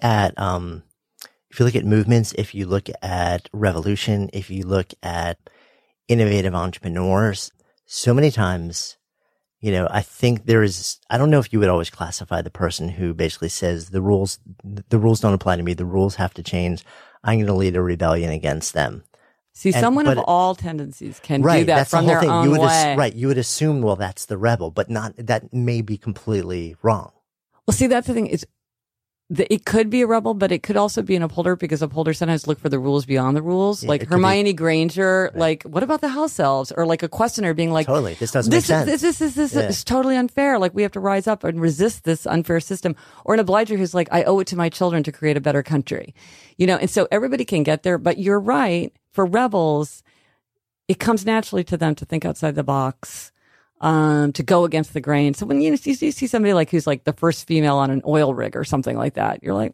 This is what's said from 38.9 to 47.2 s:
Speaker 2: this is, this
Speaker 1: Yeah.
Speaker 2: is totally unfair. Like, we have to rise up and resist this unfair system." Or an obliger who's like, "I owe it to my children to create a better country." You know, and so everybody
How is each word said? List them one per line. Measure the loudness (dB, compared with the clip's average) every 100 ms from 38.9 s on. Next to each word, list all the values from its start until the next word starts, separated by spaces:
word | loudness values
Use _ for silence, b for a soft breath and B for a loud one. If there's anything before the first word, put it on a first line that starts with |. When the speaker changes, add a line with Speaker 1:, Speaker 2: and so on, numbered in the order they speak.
| 0
Speaker 2:
this | 0 0
is, | -2
this | -2 -2 0
Speaker 1:
Yeah. | -2
Speaker 2:
is | -4
totally | -2 0 2 0
unfair. | 0 0 2 2
Like, | 0 0
we |
have | -2
to | -2
rise | -2 0 0
up | -2
and | -2 0
resist | 0 2 0 0
this | -2 -2 -2
unfair | -2 0 -2
system." | -2 -4 -4 -6 B B 0
Or |
an | 2
obliger | 4 2 2 0
who's | 0 0
like, | 0
"I | 2
owe | 2 2
it | 0
to | -2
my | -2
children | 0 0 0
to | -2
create | -2 -2 0
a |
better | 2 0
country." | 0 -2 -2 -6 -8 B B B B -2
You | 0
know, | 2
and | 0
so | 0 2
everybody | 0